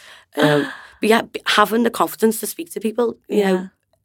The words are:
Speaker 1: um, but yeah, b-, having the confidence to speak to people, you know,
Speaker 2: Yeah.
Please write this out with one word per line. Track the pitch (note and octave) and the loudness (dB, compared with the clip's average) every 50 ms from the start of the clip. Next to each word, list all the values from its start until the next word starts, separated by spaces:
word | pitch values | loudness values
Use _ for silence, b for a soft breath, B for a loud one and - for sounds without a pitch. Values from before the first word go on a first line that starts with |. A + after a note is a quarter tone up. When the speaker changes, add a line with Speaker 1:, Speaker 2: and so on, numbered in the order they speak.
| B B B B B B - | B B B B B B -4
Speaker 1:
um, | D3 D3+ D3 D3 D3 C#3+ C#3 B B B B B B | 0 2 2 4 2 0 -2 B B B B B B
but | - G#3+ | 2 2
yeah, | A3 A#3+ - | 2 2 2
b-, | - - - - | -4 -10 -10 -4
having | - - - G#3 G3+ G#3 A#3 A#3+ | -2 2 4 4 4 4 2 0
the | A3+ | 0
confidence | A3+ - F3+ D#3+ - - - A3 A3 A3 | 0 0 -4 -2 -2 0 0 0 0 0
to | - | -6
speak | G3+ - - E3+ - - | -8 -8 -10 -12 -12 -10
to | G3+ | -6
people, | G3 A3 G#3+ A#3 A#3+ A3+ - - _ - | -6 -6 -2 -2 -4 -4 -4 -8 _ -4
you | - G#3 G3+ | 0 0 2
know, | G3 F#3+ | 2 2
Speaker 2:
Yeah. | F#3 F#3 F#3 _ _ _ _ _ _ _ | 0 -2 -6 _ _ _ _ _ _ _